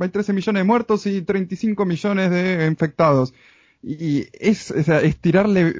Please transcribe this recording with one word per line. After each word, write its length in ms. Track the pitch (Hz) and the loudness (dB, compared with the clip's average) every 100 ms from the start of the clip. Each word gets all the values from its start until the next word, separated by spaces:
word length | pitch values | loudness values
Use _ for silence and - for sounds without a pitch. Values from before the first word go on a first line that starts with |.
hay 80 | 180 | -4
trece 240 | 208 208 | -4 -2
millones 260 | 196 220 202 | -2 0 0
de 80 | 185 | 2
muertos 400 | 240 226 208 202 | 2 0 -2 -2
y 140 | 196 | -4
treinta 320 | 165 196 180 | -2 -2 -4
y 40 | 190 | -4
cinco 280 | 220 202 | -2 -2
millones 440 | 190 165 202 196 185 | -2 -2 -2 0 0
de 380 | 175 185 175 160 | 0 0 0 0
infectados". 680 | 156 160 - 160 135 131 - _ _ _ _ | 0 -2 2 4 4 0 -6 _ _ _ _
Y, 120 | - 156 160 143 | -12 -6 -4 -4
y 80 | - | -4
es, 360 | - 190 208 - | -4 -2 -2 -2
o 120 | 156 | -2
sea, 160 | 156 151 | 0 2
es 180 | 151 - | 2 0
tirarle 580 | 170 185 208 185 165 | 2 2 4 2 2